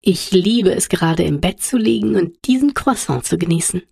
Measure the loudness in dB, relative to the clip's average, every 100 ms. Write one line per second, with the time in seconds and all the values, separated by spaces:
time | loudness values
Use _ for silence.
0 | 2 0 2 2 2 2 2 0 -2 0
1 | 0 0 0 0 -4 -6 -4 0 2 0
2 | 0 0 -2 -4 -2 2 2 0 -2 -2
3 | -2 -4 -2 -2 0 0 0 -6 -10